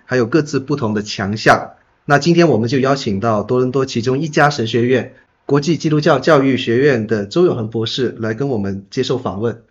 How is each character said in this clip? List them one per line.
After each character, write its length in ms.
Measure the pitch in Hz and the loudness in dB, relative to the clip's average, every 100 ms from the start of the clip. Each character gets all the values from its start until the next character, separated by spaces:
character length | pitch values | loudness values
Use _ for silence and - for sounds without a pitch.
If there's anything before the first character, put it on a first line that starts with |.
还 120 | - 127 | -4 -2
有 100 | 113 | 0
各 160 | 160 | 0
自 180 | 147 139 | 0 -4
不 160 | - 147 | -4 -4
同 160 | 110 | -2
的 100 | 107 | -4
强 340 | 104 - 98 107 | -6 -6 -6 0
项。 320 | 143 113 - - _ _ | 2 2 0 -16 _ _
那 140 | - 147 | 0 2
今 160 | 156 | 4
天 140 | 170 170 | 4 4
我 100 | 110 | 2
们 100 | 113 | 0
就 100 | 127 | 0
邀 160 | 131 | 0
请 240 | 139 120 98 | 0 -2 -2
到 240 | 117 107 | 0 0
多 160 | 101 127 | 0 0
伦 140 | 127 | 0
多 120 | 135 131 | 0 -2
其 160 | 120 | -2
中 160 | 113 135 | -2 -2
一 100 | 160 | -2
家 220 | 156 147 | 2 2
神 160 | 143 113 | 0 -2
学 160 | 120 | 0
院， 320 | 123 127 - - _ _ - | 2 0 -2 -10 _ _ -2
国 140 | 143 | 0
际 180 | 151 151 | 2 0
基 100 | 160 | 0
督 100 | 151 | 0
教 180 | 147 139 | 2 2
教 240 | 170 151 | 4 4
育 160 | 135 127 | 4 0
学 180 | - 117 | 0 2
院 300 | 147 120 104 | 2 2 0
的 180 | 110 | -2
周 220 | 101 170 175 | -2 2 2
永 100 | 120 | 0
恒 140 | 110 | -4
博 160 | 113 110 | -4 -4
士 280 | - 120 - | -2 -4 -4
来 160 | 110 | -6
跟 140 | 113 139 | -4 -2
我 80 | 117 | -2
们 260 | 98 98 - | -4 -6 -6
接 120 | - | -4
受 160 | 127 127 | -2 -2
访 220 | 107 92 | -4 -4
问。 220 | 117 107 _ | -4 -6 _